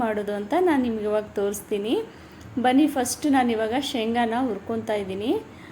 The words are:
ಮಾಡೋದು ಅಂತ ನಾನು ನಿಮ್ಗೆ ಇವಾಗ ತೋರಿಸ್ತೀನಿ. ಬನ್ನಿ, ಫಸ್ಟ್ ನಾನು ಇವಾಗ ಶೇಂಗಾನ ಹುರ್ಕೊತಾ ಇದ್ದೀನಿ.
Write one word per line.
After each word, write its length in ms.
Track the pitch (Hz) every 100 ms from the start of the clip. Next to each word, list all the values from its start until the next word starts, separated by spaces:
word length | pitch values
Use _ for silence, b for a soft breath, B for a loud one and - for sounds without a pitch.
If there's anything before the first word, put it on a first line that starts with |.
ಮಾಡೋದು 320 | 233 208 202 208
ಅಂತ 140 | 208 320 370
ನಾನು 140 | 285 247
ನಿಮ್ಗೆ 200 | 220 208
ಇವಾಗ 180 | 214 208 -
ತೋರಿಸ್ತೀನಿ. 560 | 202 208 - 208 208 370 453 B B B B -
ಬನ್ನಿ, 220 | 240 269 302 277
ಫಸ್ಟ್ 300 | 254 - 302 269
ನಾನು 160 | 240 220
ಇವಾಗ 240 | 220 247 277
ಶೇಂಗಾನ 420 | 247 220 233 233 226 262
ಹುರ್ಕೊತಾ 480 | 196 - 226 220 208
ಇದ್ದೀನಿ. 300 | 190 190 220 427 - B B